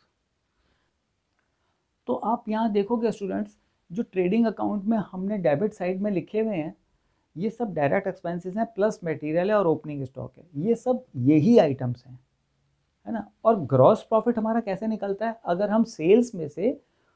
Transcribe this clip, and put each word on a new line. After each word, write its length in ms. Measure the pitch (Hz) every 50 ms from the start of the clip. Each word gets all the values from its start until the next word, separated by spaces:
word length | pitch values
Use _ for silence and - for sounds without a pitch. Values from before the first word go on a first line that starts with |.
| _ _ _ _ _ _ _ _ _ _ _ _ _ _ _ _ _ _ _ _ _ _ _ _ _ _ _ _ _ _ _ _ _ _ _ _ _ _ _ _ -
तो 60 | - 247
आप 360 | - - 202 240 233 - 214
यहाँ 220 | 214 220 233 226
देखोगे 400 | 202 208 196 202 240 226 233 220
students, 460 | - - 202 185 190 202 214 208 _ _ _ _ _ _ _ -
जो 140 | 170 220 233
ट्रेडिंग 420 | - - 185 180 180 214 233 233
अकाउंट 380 | 220 214 214 214 202 208 208 190
में 120 | 214 226 214 180 -
हमने 260 | - 185 190 196 220
डेबिट 360 | 196 170 156 143 151 208 208 214
साइड 280 | - 180 180 190 185
में 80 | 202 214
लिखे 280 | 196 170 156 - - 214
हुए 160 | 220 220 202
हैं, 200 | 160 151 175 - _ _ _ _ _ _ _ _ _ _ _ -
ये 140 | 151 190 226
सब 240 | - - 240 202 170
direct 340 | 160 143 139 185 196 190
expenses 500 | 190 185 - - 170 175 175 175 185 185
हैं, 80 | 220 226
plus 340 | 220 - 190 202 220 208 - 175
material 460 | 165 151 127 151 151 156 175 180 202
है 40 | 214
और 100 | 208 185
opening 360 | 165 151 - - 151 147 139 135
stock 280 | 127 - 127 120 - _
है, 80 | - - _ -
ये 180 | 139 165 226 233
सब 280 | 226 - 254 254 254 - _ -
यही 400 | 131 120 139 156 151 143 226 240 220
items 460 | 170 147 131 - 131 123 123 - _
हैं, 140 | 127 127 - _ _ _ _ _ _ _ _ _ _ _ _ _ _ _ _ -
है 60 | 214 233
ना। 120 | 214 202 - _ _ -
और 140 | 220 233 196 143
gross 380 | 113 135 123 131 170 220 214 -
profit 340 | - 226 220 214 240 240
हमारा 220 | 233 214 220 233 233
कैसे 280 | 226 202 185 185 220
निकलता 400 | 220 220 202 202 202 196 196 220
है? 120 | 226 220 - -
अगर 240 | 175 175 180 208 196
हम 140 | 208 226 226
sales 480 | 226 - - 156 175 208 247 240 240 208
में 120 | 175 156
से 320 | 139 - 156 196 254 285 - _ _ _ _ _ _ _